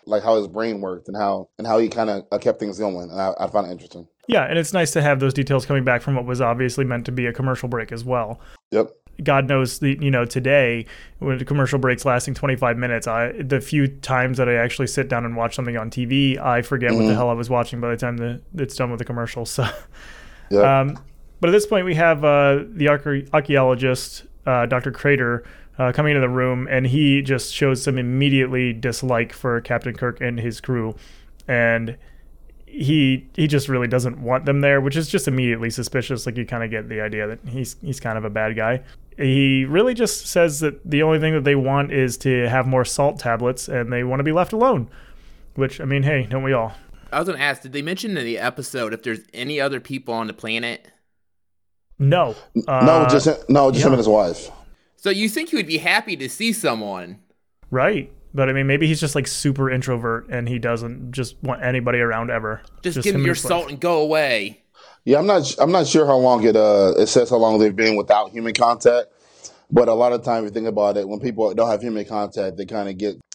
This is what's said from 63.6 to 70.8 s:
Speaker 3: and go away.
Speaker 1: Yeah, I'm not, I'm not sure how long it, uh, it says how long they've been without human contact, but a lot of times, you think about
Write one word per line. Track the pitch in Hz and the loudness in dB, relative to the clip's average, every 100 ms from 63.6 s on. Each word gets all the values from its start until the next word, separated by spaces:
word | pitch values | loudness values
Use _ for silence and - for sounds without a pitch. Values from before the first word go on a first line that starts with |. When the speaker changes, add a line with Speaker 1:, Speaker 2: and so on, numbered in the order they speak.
| 143 | -4
Speaker 3:
and | 143 | -4
go | 175 165 | 0 2
away. | 151 156 139 110 101 - _ _ - _ | 2 2 2 0 -2 -10 _ _ -20 _
Speaker 1:
Yeah, | - 143 | 4 4
I'm | 196 | 6
not, | 185 135 - | 4 2 2
I'm | 147 | 2
not | 185 139 | 4 4
sure | 160 143 | 4 6
how | 131 | 6
long | 127 120 | 6 6
it, | 110 110 | 6 6
uh, | 107 101 95 - | 6 6 6 4
it | 110 | 4
says | 127 117 | 4 4
how | 120 | 4
long | 113 110 | 4 6
they've | 107 98 | 4 4
been | 110 104 | 2 2
without | 101 104 98 | 4 2 2
human | 113 113 | -6 -4
contact, | 107 120 117 123 120 - _ _ _ - - _ | 2 2 4 4 4 0 _ _ _ -20 -20 _
but | 120 113 | 4 4
a | |
lot | 113 123 | 4 2
of | 120 | 0
times, | 127 113 | -2 -2
you | 104 | -4
think | 110 113 | -6 -4
about | 104 | 0